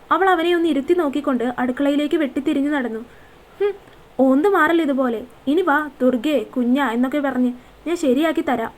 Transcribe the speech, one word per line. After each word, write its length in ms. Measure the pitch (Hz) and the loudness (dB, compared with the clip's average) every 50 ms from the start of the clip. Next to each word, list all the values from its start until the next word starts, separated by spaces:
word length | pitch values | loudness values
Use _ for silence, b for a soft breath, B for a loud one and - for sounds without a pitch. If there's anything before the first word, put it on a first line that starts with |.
| - - | -4 -2
അവൾ 160 | 294 330 381 381 | 0 2 4 2
അവനെ 220 | 370 330 320 349 349 | 2 2 2 0 2
ഒന്ന് 140 | 339 339 339 | 2 2 0
ഇരുത്തി 260 | 285 277 262 - 349 | 0 -2 0 0 0
നോക്കിക്കൊണ്ട് 500 | 359 330 285 254 294 285 302 262 233 226 254 - - | 2 2 0 -2 -2 -2 -2 -2 0 -2 -4 -2 -2
അടുക്കളയിലേക്ക് 580 | 247 247 247 254 285 285 294 285 294 294 349 | -4 -4 -2 0 0 0 0 0 0 0 0
വെട്ടിത്തിരിഞ്ഞു 540 | 320 311 247 - 302 254 320 302 277 269 294 | -2 -2 -2 -4 -4 -4 -2 -2 0 0 0
നടന്നു. 300 | 302 285 247 240 220 220 240 B B B B B B B - - - - | -2 -2 -4 -4 -6 -8 -12 B B B B B B B -20 -20 -6 -2
"ഹും, 120 | 392 415 392 - - - - - - - - - | -2 -2 -2 -4 -14 -20 -20 -20 -20 -12 -2 0
ഓന്ത് 300 | 262 269 262 277 311 415 | 2 4 4 4 4 2
മാറൽ 340 | 403 349 302 311 339 330 | 2 2 2 2 2 2
ഇതുപോലെ. 380 | 330 285 277 254 269 247 233 220 254 - - - - | 2 0 0 0 0 -2 -2 -6 -8 -12 -18 -10 -4
ഇനി 160 | 262 294 349 | -2 0 0
വാ 160 | 370 330 277 302 302 294 - - | 2 2 0 0 -2 -4 -4 0
ദുർഗേ, 380 | 254 254 254 240 214 302 302 247 | 0 2 2 2 0 0 -2 -2
കുഞ്ഞാ 480 | 214 - - 262 247 240 247 285 285 240 | -2 -4 -4 -2 0 0 2 2 0 0
എന്നൊക്കെ 300 | 220 240 247 269 269 294 | 0 0 -2 0 0 -2
പറഞ്ഞ് 320 | 277 277 254 254 254 247 240 B B B B B - | -2 -2 0 0 0 0 -2 B B B B B -6
ഞാൻ 120 | 294 339 | -6 -4
ശരിയാക്കി 440 | 349 - 269 240 277 320 320 311 330 | 0 2 2 2 2 2 0 0 -2
തരാം." 320 | 339 - 254 226 247 - - | -2 -2 -2 -2 -4 -8 -10